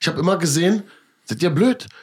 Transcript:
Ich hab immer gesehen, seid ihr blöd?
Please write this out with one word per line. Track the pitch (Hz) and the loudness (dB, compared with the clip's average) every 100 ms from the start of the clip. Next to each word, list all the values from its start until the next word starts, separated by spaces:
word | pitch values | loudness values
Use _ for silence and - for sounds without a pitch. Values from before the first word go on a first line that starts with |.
Ich | 165 | -6
hab | 135 | -2
immer | 175 180 | 0 0
gesehen, | 165 151 180 220 - _ _ _ | 0 2 2 0 -4 _ _ _
seid | - 113 | -12 -4
ihr | 175 | 0
blöd? | 147 247 247 - - | 2 2 0 -8 -16